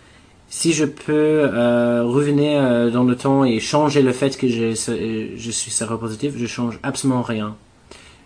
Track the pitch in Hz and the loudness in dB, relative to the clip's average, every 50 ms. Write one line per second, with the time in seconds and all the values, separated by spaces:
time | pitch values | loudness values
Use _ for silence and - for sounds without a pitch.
0 | - - - - - - - - - - - - - 170 160 147 156 135 - - | -20 -20 -20 -20 -20 -20 -20 -20 -20 -16 -8 -2 0 0 2 2 0 -2 -2 -6
1 | - - 151 151 151 151 156 156 147 139 - 120 120 120 120 120 120 120 120 120 | -4 -2 2 2 4 4 4 4 2 2 2 2 2 4 4 4 2 2 2 2
2 | 120 120 120 143 147 143 147 143 147 151 147 143 139 127 120 120 120 120 113 123 | 0 2 2 2 2 2 2 2 2 2 2 2 2 2 2 2 2 2 2 2
3 | 123 123 123 123 - 139 135 139 135 127 113 110 - - - 147 151 147 135 147 | 2 2 2 0 0 0 2 2 2 2 2 0 -2 0 2 2 2 4 4 4
4 | 135 131 120 - 143 139 139 - 135 123 117 113 117 113 113 107 - - 117 - | 4 4 2 0 -2 -2 -2 0 0 0 0 0 0 -2 -2 -4 -4 -4 -4 -4
5 | 95 113 113 110 110 - - 113 113 117 107 - - 113 - - 117 107 117 107 | -4 -4 -4 -6 -6 -8 -10 -10 -10 -8 -6 -6 -8 -6 -6 -6 -4 -4 -6 -6
6 | 113 113 107 107 139 143 139 117 120 110 - - 120 117 107 - - 139 139 - | -6 -8 -6 -4 -4 -4 -4 -4 -6 -6 -4 -4 -4 -4 -4 -6 -6 -6 -6 -2
7 | - 135 127 123 117 - 117 107 107 107 107 - - - _ _ - - - - | 0 0 0 0 -2 -2 -4 -4 -4 -6 -8 -12 -16 -20 _ _ -20 -20 -20 -20
8 | - - - - - | -20 -20 -20 -20 -20